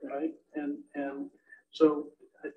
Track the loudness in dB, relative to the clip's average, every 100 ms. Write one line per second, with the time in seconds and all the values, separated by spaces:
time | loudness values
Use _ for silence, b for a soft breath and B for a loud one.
0 | -8 -4 -4 -6 _ -6 -4 -6 -8 -6
1 | -6 -6 -10 -14 b b b 6 6 6
2 | -4 -12 -20 -14 -14